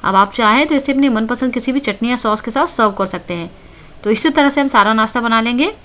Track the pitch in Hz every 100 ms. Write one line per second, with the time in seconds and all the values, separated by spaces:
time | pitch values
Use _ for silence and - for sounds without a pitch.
0 | - 196 202 - 220 233 302 294 277 269
1 | 277 220 226 247 262 240 240 262 277 202
2 | 233 247 220 214 233 240 339 - 220 202
3 | 190 180 - 175 170 - - - - -
4 | 208 214 320 285 285 285 277 226 202 220
5 | 220 254 233 226 226 240 330 440